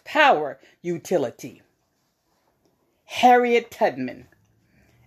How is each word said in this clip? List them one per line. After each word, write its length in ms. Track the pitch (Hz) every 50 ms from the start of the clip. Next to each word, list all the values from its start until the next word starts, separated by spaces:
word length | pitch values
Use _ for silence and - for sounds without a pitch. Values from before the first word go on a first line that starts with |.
| _
power 540 | - - 294 302 269 214 151 151 139 - - _ _ _ _ -
utility. 800 | 170 170 160 - - 190 160 135 117 - - - 127 104 _ _ _ _ _ _ _ _ _ _ _ _ _ _ _ _ _ _ _ _ _ _ _ _ _ _ _ _ _ _
Harriet 680 | - - - - 247 247 247 247 240 233 233 233 -
Tubman 560 | - - 226 180 131 135 127 123 117 - 123 _ _ _ _ _ _ _ _ _ _ _ _ _ _ _ _